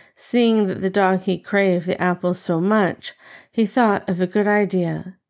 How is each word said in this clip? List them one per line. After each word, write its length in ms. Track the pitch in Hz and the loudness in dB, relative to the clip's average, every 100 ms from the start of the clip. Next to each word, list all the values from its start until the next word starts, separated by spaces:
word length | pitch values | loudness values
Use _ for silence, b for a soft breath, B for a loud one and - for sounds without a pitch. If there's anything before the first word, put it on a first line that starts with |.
| B | B
Seeing 520 | - - 240 233 220 190 | -20 -2 2 2 2 0
that 120 | - | -2
the 100 | 190 | -2
donkey 480 | 202 185 190 190 175 | 2 2 2 -2 -4
craved 480 | - 202 196 175 170 | -2 0 2 0 -2
the 140 | - | -2
apple 340 | 180 175 180 | 0 0 -2
so 260 | 180 - 165 | -2 -2 -2
much, 520 | 190 220 180 - - B B B B | 2 2 0 -2 -14 B B B B
he 160 | - 208 | -2 -2
thought 420 | 262 226 202 - | 2 0 0 -2
of 120 | 180 | -2
a 60 | 180 | -2
good 200 | 208 208 | 0 2
idea. 680 | 208 196 185 165 160 185 - | 2 0 0 -2 -4 -10 -18